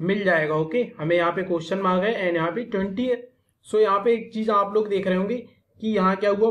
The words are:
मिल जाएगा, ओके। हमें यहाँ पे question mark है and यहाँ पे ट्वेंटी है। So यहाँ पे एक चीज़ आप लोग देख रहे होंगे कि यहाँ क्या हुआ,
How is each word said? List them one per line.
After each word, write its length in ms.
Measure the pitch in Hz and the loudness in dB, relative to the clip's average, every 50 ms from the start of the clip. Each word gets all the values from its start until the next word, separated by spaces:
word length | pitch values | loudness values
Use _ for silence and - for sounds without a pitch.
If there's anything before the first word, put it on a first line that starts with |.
मिल 220 | 156 185 196 214 202 | -2 -2 -2 0 2
जाएगा, 300 | 185 170 160 151 151 156 | 2 2 2 2 0 0
ओके। 320 | 156 160 160 - 247 233 - - - | -2 -2 -2 -2 -2 -2 -2 -6 -6
हमें 180 | 151 156 175 | -2 0 2
यहाँ 160 | 175 170 170 170 | 2 2 2 0
पे 100 | 190 180 | -2 -2
question 360 | 190 175 165 160 - 196 196 | -2 -2 -4 -4 -4 -4 -2
mark 260 | 196 185 185 185 190 | 0 0 2 2 2
है 80 | 214 233 214 190 | 0 -2 -2 -2
and 100 | 175 170 | 0 0
यहाँ 140 | 165 160 170 | 0 0 -2
पे 140 | 165 240 247 | -2 -4 -6
ट्वेंटी 400 | - - 190 196 196 190 220 247 | -4 -4 -4 -4 -2 -4 -2 -2
है। 100 | 254 240 247 - - _ _ _ _ _ _ _ - | -2 -2 -4 -6 -12 _ _ _ _ _ _ _ -2
So 120 | - 214 | 2 2
यहाँ 180 | 214 202 196 202 202 | 4 4 2 2 2
पे 80 | 240 233 | 2 2
एक 180 | 220 - - - | 0 0 -6 -6
चीज़ 160 | 220 214 220 | -4 -2 2
आप 240 | 208 202 202 202 208 | 2 2 2 2 0
लोग 140 | 214 214 202 | -2 0 0
देख 180 | 202 185 185 | 0 -2 0
रहे 100 | 190 185 | 0 0
होंगे 200 | 185 190 208 240 | 0 0 -2 -4
कि 580 | 247 - - _ _ _ _ _ - 220 220 214 | -6 -8 -12 _ _ _ _ _ -8 -4 -2 0
यहाँ 180 | 196 185 190 196 | 2 2 2 2
क्या 140 | 190 208 202 | 2 2 0
हुआ, 200 | 202 196 226 226 | 2 2 2 2